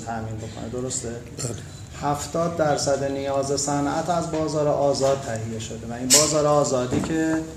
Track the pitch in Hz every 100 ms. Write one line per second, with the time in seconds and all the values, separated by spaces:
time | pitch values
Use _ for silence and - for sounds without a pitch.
0 | 113 117 110 110 113 - 117 123 123 -
1 | 117 117 - - 117 104 - - - -
2 | 143 143 - 165 170 170 151 139 143 135
3 | 139 139 139 139 135 139 - 143 143 156
4 | 160 170 160 156 156 151 147 135 143 123
5 | 135 135 123 113 113 110 - 117 113 117
6 | 127 135 151 151 147 147 135 131 123 147
7 | - 160 160 160 160